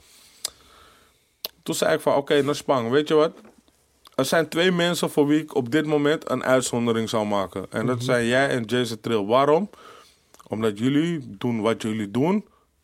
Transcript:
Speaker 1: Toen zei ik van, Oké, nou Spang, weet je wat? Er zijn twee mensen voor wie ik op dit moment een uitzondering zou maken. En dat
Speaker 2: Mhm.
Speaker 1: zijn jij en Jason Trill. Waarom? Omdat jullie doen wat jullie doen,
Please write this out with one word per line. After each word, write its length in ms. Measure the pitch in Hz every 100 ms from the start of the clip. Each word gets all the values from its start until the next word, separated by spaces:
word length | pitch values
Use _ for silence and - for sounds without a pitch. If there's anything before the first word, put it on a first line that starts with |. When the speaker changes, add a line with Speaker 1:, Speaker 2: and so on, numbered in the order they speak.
| _ - - _ - - - - - _ _ _ _ _ - _
Speaker 1:
Toen 120 | - 160
zei 180 | 156
ik 80 | 156
van, 140 | - 135
Oké, 260 | 139 147
nou 140 | 135 143
Spang, 340 | - 135 113
weet 180 | 139 151
je 60 |
wat? 180 | 156 160 - - _ _ _ _ _ - -
Er 100 | 135
zijn 240 | 175 156
twee 220 | 160 180
mensen 380 | 175 175 170 165
voor 180 | - 143
wie 140 | 151
ik 140 | 151 -
op 160 | 120
dit 140 | 151 151
moment 440 | 151 147 156 -
een 140 | 127
uitzondering 640 | - 131 123 123 120 113 110
zou 160 | 113 104
maken. 400 | 101 92 95 -
En 160 | 113 120
dat 100 | 123
Speaker 2:
Mhm. 100 | 123
Speaker 1:
zijn 200 | 123 117
jij 220 | 127 139
en 140 | 131
Jason 360 | 107 123 117 113
Trill. 240 | - 113 101
Waarom? 440 | 127 143 156 202 - - - - _ _ - -
Omdat 300 | 104 110 101
jullie 400 | 127 143 165 165 117 98
doen 240 | 123 117
wat 200 | 107 107
jullie 300 | 113 110 101
doen, 340 | 113 156 202 - _ _ _